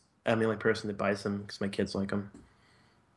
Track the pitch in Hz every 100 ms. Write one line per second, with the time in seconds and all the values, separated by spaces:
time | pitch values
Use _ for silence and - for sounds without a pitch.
0 | _ _ - 110 113 104 113 104 107 98
1 | 101 101 104 101 101 - 101 101 98 101
2 | 98 101 98 - - _ _ _ _ _
3 | _